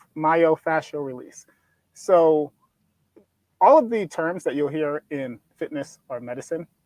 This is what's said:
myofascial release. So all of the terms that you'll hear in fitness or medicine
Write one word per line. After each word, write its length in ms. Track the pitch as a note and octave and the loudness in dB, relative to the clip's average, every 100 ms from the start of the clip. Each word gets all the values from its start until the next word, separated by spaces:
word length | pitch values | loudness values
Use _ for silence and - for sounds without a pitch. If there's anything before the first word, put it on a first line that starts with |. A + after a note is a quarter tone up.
| _ - | _ -6
myofascial 880 | D#3 E3 E3 D#3 - D#3+ D#3 D3 C#3 | 0 2 2 0 -2 -4 -4 -10 -10
release. 400 | B2+ - - - _ _ _ _ | -12 -16 -20 -20 _ _ _ _
So 580 | - - F3+ E3 D#3 D3 _ _ _ _ _ _ _ _ _ _ - | -12 2 4 6 4 0 _ _ _ _ _ _ _ _ _ _ 2
all 160 | B3 D4+ | 6 6
of 120 | A#3 | 4
the 180 | A3+ F#3 | -2 -6
terms 360 | - E3 F3+ | -4 -6 -4
that 120 | E3 C#3 | -6 -4
you'll 140 | C#3+ | -4
hear 340 | D#3 D3+ D3 - | -2 -4 -6 -8
in 280 | D3 C3 A#2+ _ - | -10 -10 -12 _ -12
fitness 420 | - D4 - - - | -10 -8 -12 -14 -14
or 100 | B2 | -14
medicine 480 | A#2+ B2 - E3 E3+ _ | -12 -12 -10 -10 -10 _